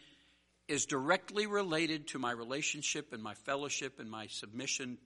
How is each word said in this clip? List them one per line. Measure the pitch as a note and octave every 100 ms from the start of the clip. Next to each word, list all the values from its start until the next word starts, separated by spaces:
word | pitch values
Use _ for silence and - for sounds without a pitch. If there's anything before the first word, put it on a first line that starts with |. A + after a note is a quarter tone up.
| - - - _ _ _ -
is | C#3+ -
directly | C#3+ C#3 D3 - G#3 G#3+
related | G3+ F#3+ D#3 E3 D#3 D3
to | C#3
my | B2
relationship | A#2 A#2 C#3 D#3 D3+ - D#3 C#3
and | A#2
my | G#2+
fellowship | G2+ - C#3 C#3+ - C#3 -
and | A2
my | A2 G#2+
submission | - G#2+ A2+ C#3 - B2+ A#2+